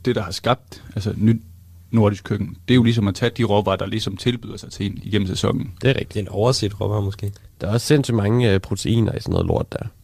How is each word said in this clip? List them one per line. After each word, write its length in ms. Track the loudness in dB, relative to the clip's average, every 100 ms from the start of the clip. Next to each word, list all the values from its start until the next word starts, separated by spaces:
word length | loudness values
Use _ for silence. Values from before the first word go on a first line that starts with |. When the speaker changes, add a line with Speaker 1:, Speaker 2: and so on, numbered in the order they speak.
| -2
Speaker 1:
det, 100 | -2
der 60 |
har 100 | -4
skabt, 520 | -4 -2 -2 -4 -20 -10 -6
altså, 180 | -4 2
nyt 240 | 4 4 0 -20 -20 -20 -2
nordisk 320 | 2 4 2
køkken. 340 | -4 -6 -6 -8 2
Det 60 |
er 20 | 4
jo 80 |
ligesom 240 | 6 4 0
at 80 | 0
tage 160 | -2 0
de 60 |
råvarer, 320 | 2 2 2 -2
der 100 | -2
ligesom 320 | -4 -6 -2
tilbyder 400 | -2 -2 -8 -14
sig 140 | -14
til 140 | -6 -6
en 140 | -6
igennem 240 | -2 -2 0
sæsonen. 440 | 0 0 0 -4 -2
Speaker 2:
Det 80 | 0
er 40 |
rigtigt. 200 | 0 -2
Speaker 3:
Det 60 | -6
er 40 |
en 60 | -4
overset 520 | 0 0 2 -2 -4
råvare, 200 | -2 -2
måske. 300 | -2 -4 -8 -10 -20 -10
Speaker 2:
Der 60 | -2
er 40 |
også 160 | -2 2
sindssygt 300 | 2 2 0
mange, 360 | 2 4 4
øh, 60 | 2
proteiner 520 | 0 -4 0 2 2 0
i 40 |
sådan 120 | -2
noget 160 | 0 2
lort 240 | 0 -2
der. 140 | -6 -10 -12